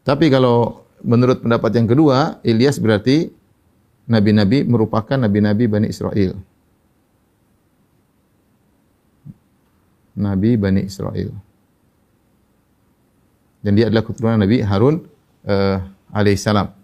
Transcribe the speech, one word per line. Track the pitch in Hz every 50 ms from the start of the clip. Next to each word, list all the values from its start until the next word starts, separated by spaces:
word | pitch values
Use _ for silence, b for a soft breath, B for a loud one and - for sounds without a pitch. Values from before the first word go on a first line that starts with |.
Tapi | _ - 139 147 165 156 131
kalau | 135 131 123 120 120 117 - - - - _ _ _ -
menurut | 120 117 117 123 123 127 123 -
pendapat | 120 117 113 - 117 104
yang | 117 117
kedua, | 101 117 143 160 147 127 127 147 165 - -
Ilyas | _ - 113 110 123 143 135 120
berarti | 117 110 110 101 101 123 135 156 175 - - _ _ _ _ _ _ _ _ _ _ _ _ _ _ -
nabi-nabi, | 113 110 98 107 104 107 104 98 120 139 -
merupakan | - 120 117 110 107 - 110 107 - 135 135
nabi-nabi | 123 107 98 104 104 104 107 104 123 117
Bani | 104 104 107 - -
Israel. | - 98 98 - 104 98 90 - - - _ _ _ _ _ _ _ _ _ _ _ _ _ _ _ _ _ _ _ _ _ _ _ _ _ _ _ _ _ _ _ _ _ _ _ _ _ _ _ _ _ _ _ _ _ _ _ _ _ _ _ _ _ _ _ _ - - _ _ _ _ _ _ _ _ _ _ _ _ _ _ _ _
Nabi | - 107 101 101 95 95 113 123 110
Bani | 98 98 95 98 95 -
Israel. | - - 104 95 98 95 90 98 - 104 - _ _ _ _ _ _ _ _ _ _ _ _ _ _ _ _ _ _ _ _ _ _ _ _ _ _ _ _ _ _ _ _ _ _ _ _ _ _ _ _ _ _ _
Dan | - 104 101
dia | 101 117 110 104
adalah | 113 110
keturunan | - 104 - 117 113 113 110
Nabi | 104 95 113 127 -
Harun, | 101 101 98 107 139 156 165 - - _ _ _ _ _ _ _
eh, | - 101 98 98 98 98 95 92 95 - _ _ _ -
alaihissalam. | 104 104 101 101 98 - 110 104 104 92 - - _